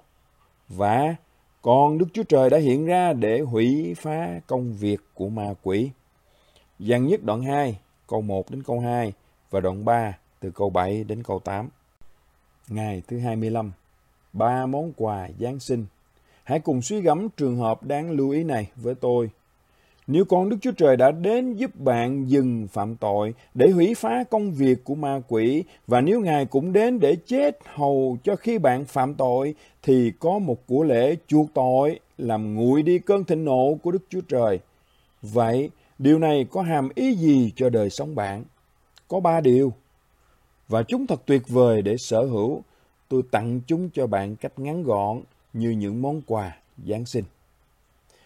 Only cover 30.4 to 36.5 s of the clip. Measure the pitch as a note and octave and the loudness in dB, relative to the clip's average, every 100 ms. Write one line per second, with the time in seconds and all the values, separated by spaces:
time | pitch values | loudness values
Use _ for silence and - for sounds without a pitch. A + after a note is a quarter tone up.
30.4 | F3+ A#2 - B2+ D#3 A#2+ C3 E3 - D3+ | -2 -6 -2 0 2 2 2 0 0 2
31.4 | D3+ C#3+ B2+ C3 D3 - _ - A#2+ A2 | 2 0 2 2 2 -2 _ -8 -4 -2
32.4 | G#2+ G#2+ A#2+ C#3+ D3+ F3+ - G3+ F3+ D#3+ | -2 0 2 4 4 0 2 0 0 -2
33.4 | D#3 B2+ C3+ D3+ F3 F#3 - F3+ E3 B2+ | 0 2 2 0 -2 -4 -4 -10 -4 0
34.4 | A2+ F#2 - _ _ _ _ _ G#2 A2+ | 0 0 -6 _ _ _ _ _ -4 0
35.4 | A2+ B2 D3 - _ - C3+ D#3+ D#3+ D3 | 2 0 -2 -8 _ -2 4 4 4 2
36.4 | B2 | 0